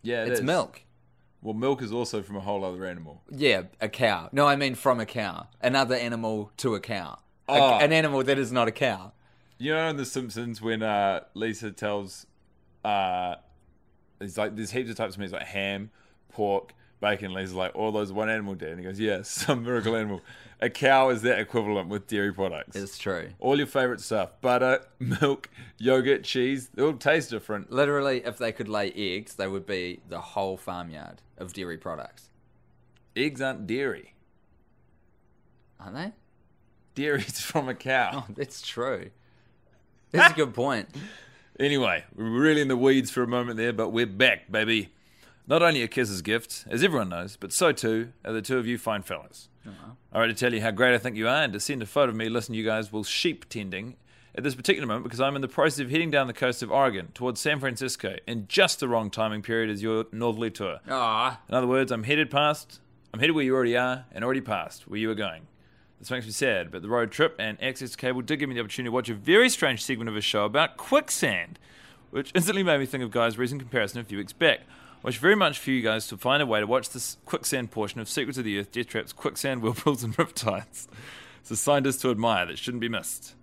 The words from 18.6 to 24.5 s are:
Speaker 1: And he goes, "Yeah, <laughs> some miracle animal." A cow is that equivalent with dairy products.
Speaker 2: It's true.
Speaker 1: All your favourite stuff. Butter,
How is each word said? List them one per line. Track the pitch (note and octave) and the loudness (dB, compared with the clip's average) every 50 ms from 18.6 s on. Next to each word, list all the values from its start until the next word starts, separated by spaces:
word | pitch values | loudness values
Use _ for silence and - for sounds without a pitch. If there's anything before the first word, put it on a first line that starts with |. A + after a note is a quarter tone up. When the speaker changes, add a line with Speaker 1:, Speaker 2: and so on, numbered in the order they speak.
| E2 D#2 | -8 -10
Speaker 1:
And | E2 F2+ | -10 -10
he | F2+ | -10
goes, | F#2 F#2+ G2+ | -10 -6 -2
"Yeah, | A2 G#2+ G2+ F#2 | 0 0 0 -2
<laughs> | G2 | -4
some | - - - - - C#3+ A#2+ A#2 | -8 -8 -6 -2 -2 -2 -2 -2
miracle | A#2+ B2 A#2 G2+ A2+ A#2 | -2 -2 -2 0 0 0
animal." | A2+ A2 G#2+ G2+ F2 - - - - - - - _ | 0 -2 -4 -6 -8 -10 -16 -20 -20 -20 -20 -8 _
A | - A#2+ | -4 -4
cow | - - C#3+ C3+ C3+ C3+ C3 C3 | -2 2 4 6 8 8 6 6
is | B2+ A2+ | 4 2
that | G#2+ B2 A#2+ | 4 2 2
equivalent | F#2+ A2 - - A#2+ G#2+ G#2 G#2 G2+ F#2 E2+ | 2 2 0 0 0 0 2 0 -2 -2 -2
with | G#2 G#2 G2+ | -6 -6 -6
dairy | - A2 G2+ G2+ G2+ F2+ | -2 0 0 0 0 0
products. | F#2+ G2 F#2 E2+ D2+ - - - | 0 -2 -2 -2 -6 -10 -10 -8
Speaker 2:
It's | G2 G2 G2 - | -10 -8 -8 -10
true. | - - G2+ F#2 F2 E2 F#2+ F#2 - | -8 -4 -4 -4 -4 -6 -10 -12 -4
Speaker 1:
All | - B2 C#3 | 0 2 2
your | C#3+ D3 | 2 2
favourite | - - C#3 C3 B2 A#2+ - | 0 2 2 2 2 0 -4
stuff. | - - A2+ G#2+ F#2 - - _ | -4 -2 0 0 -2 -2 -6 _
Butter, | - B2+ | 2 4